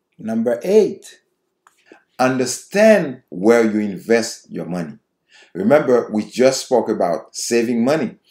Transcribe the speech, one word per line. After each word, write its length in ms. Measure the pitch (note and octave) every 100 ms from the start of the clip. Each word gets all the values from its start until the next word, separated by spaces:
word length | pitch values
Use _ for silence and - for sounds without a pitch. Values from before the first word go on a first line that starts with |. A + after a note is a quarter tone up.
| _ -
Number 400 | A2 A2+ A#2 A#2
eight, 580 | F3+ G#3+ - - - - _ _ _ _ _ _ _ - _ -
understand 1040 | B2+ C3 A#2+ - - G3 A3 G#3 D3+ B2 _
where 360 | E2+ G#2 A#2 A2
you 140 | G#2
invest 720 | G#2 F2+ D2+ A2+ A2 - _
your 140 | F2 E2
money. 340 | F2 D#2+ - _ _ _ _ _
Remember, 560 | E2+ G#2 D3 C3+ A#2+ A2
we 120 | G#2+ G#2+
just 400 | - C3 C3 -
spoke 240 | A#2+ A2+
about 460 | G2 F2+ D#2+ - -
saving 480 | - A#2+ A#2 A#2
money. 340 | A#2+ D#3 A2+ - _